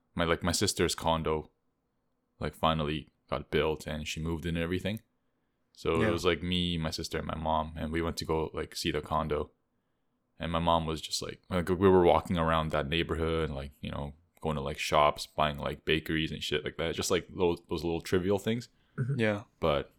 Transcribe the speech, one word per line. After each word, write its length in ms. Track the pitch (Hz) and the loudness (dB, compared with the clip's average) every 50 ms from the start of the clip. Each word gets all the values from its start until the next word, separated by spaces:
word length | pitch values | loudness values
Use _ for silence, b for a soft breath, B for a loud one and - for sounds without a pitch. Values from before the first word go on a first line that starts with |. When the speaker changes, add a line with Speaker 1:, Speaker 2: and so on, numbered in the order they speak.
| _ _ _ | _ _ _
Speaker 1:
my, 100 | 87 85 | -2 2
like, 180 | 82 85 - - | 2 2 2 2
my 80 | 90 | -2
sister's 440 | 85 - 107 92 - - 92 80 - | 0 2 0 0 2 2 0 0 0
condo, 540 | - - 82 80 80 78 80 80 78 76 - _ _ _ _ _ _ _ _ _ _ _ _ _ _ _ _ _ _ | 0 0 0 0 0 0 -2 -2 -2 -4 -8 _ _ _ _ _ _ _ _ _ _ _ _ _ _ _ _ _ _
like, 160 | - 76 - | -8 -8 -4
finally 540 | - - 80 80 80 76 73 78 76 71 - _ _ _ _ | 0 2 2 2 2 0 -2 -4 -4 -8 -12 _ _ _ _
got 220 | - 69 76 - | -6 -6 -6 0
built 360 | - 78 73 80 78 73 - | 2 2 2 2 0 -2 -6
and 200 | 76 76 76 78 | -8 -8 -8 -6
she 120 | - - 80 | -8 -6 -6
moved 240 | 78 82 85 78 71 | -4 -4 -4 -4 -4
in 100 | 87 82 | -4 -2
and 80 | 85 85 | -2 -2
everything. 380 | 82 92 90 92 95 107 110 - _ _ _ _ _ _ _ _ _ _ _ _ _ _ | -2 -2 -2 -2 -4 -6 -6 -10 _ _ _ _ _ _ _ _ _ _ _ _ _ _
So 260 | - - 80 82 82 | -4 0 2 2 4
Speaker 2:
Yeah. 80 | 110 107 | 4 2
Speaker 1:
it 20 | |
was, 140 | 85 82 80 | 2 2 2
like, 180 | 90 85 78 85 | 2 0 2 0
me, 340 | 90 90 90 90 87 87 | 0 0 2 2 0 0
my 140 | 82 80 80 | 0 -2 -4
sister, 260 | - - 80 - - | -4 -6 -6 -4 -4
and 100 | 80 80 | -4 -4
my 100 | 82 82 | -4 -6
mom, 360 | 80 78 78 80 78 78 80 82 | -4 -2 0 0 0 -2 -4 -6
and 140 | 80 80 76 | -6 -6 -4
we 100 | 80 82 | -2 -2
went 160 | 82 82 78 | -2 -2 -4
to 80 | - 80 | -4 -2
go, 260 | 78 80 78 78 - - | -2 0 0 0 -2 -4
like, 220 | 80 78 - - | -8 -8 -8 -8
see 160 | - - 87 | -4 -4 -2
the 100 | 78 76 | -2 -2
condo. 500 | 73 - 80 78 78 78 76 73 76 - _ _ _ _ _ _ _ _ _ _ _ _ _ _ _ _ _ _ | -4 -2 -2 -2 0 0 -2 -2 -4 -6 _ _ _ _ _ _ _ _ _ _ _ _ _ _ _ _ _ _
And 120 | - 82 | -6 -2
my 80 | 85 82 | -2 0
mom 260 | 85 85 85 82 80 | 2 4 2 2 2
was 160 | 78 80 76 | -2 -4 -6
just, 200 | - - - - | -6 -6 -6 -6
like, 180 | - 85 82 - _ _ | -6 -8 -12 -14 _ _
like, 200 | 92 90 85 85 | -2 -2 2 0
we 180 | 92 85 98 95 | 2 6 8 8
were 140 | 92 92 87 | 10 10 8
walking 340 | 85 78 80 - - 92 | 8 6 6 2 0 -2
around 340 | 85 80 80 80 80 80 78 | 0 2 2 2 2 0 0
that 180 | 76 76 71 69 | 0 -2 0 0
neighborhood 560 | 80 82 80 78 82 78 82 80 80 80 80 | 0 0 0 0 -2 -2 0 0 0 0 -2
and, 100 | 73 71 | -2 -4
like, 160 | 67 69 69 - _ | -8 -10 -12 -12 _
you 80 | - - | -12 -10
know, 220 | 71 71 71 71 73 _ _ _ _ _ | -8 -8 -8 -8 -10 _ _ _ _ _
going 140 | - 82 76 | -4 -4 -4
to, 60 | 73 | -2
like, 160 | 69 73 78 | -4 -6 -6
shops, 480 | - - - 80 76 73 73 - - - | -6 -4 2 4 6 6 4 4 0 -12
buying, 320 | - _ - 76 76 71 | -8 _ 0 0 0 0
like, 280 | 71 71 69 73 71 _ | -2 -6 -6 -6 -4 _
bakeries 460 | - 78 80 78 - 82 78 78 78 | 2 2 2 2 -2 -2 -2 -2 -2
and 120 | 76 76 - | -6 -8 -6
shit 200 | - - - - | -2 -2 -2 -2
like 120 | - - | -4 -4
that. 160 | - 80 82 76 | -4 -4 -2 -2
Just, 140 | - - - | -4 0 0
like, 180 | 98 87 - - 92 | 0 0 0 -4 -2
those, 260 | 95 92 87 85 - _ _ | 0 0 0 0 -2 _ _
those 140 | 87 82 78 | -6 -4 -2
little 180 | 85 85 82 | -2 -2 -4
trivial 360 | - - - 92 87 95 101 | -2 0 0 0 2 2 0
things. 300 | 95 - 113 113 123 - - _ _ _ _ _ - | 0 0 -4 -6 -6 -8 -14 _ _ _ _ _ -6
Speaker 3:
Mm-hmm. 200 | 127 117 139 123 | -4 -4 -2 0
Speaker 2:
Yeah. 240 | 113 107 104 104 - _ _ _ | 0 0 0 -2 -6 _ _ _
Speaker 1:
But 320 | - 80 73 69 - - _ | 0 0 0 0 -2 -6 _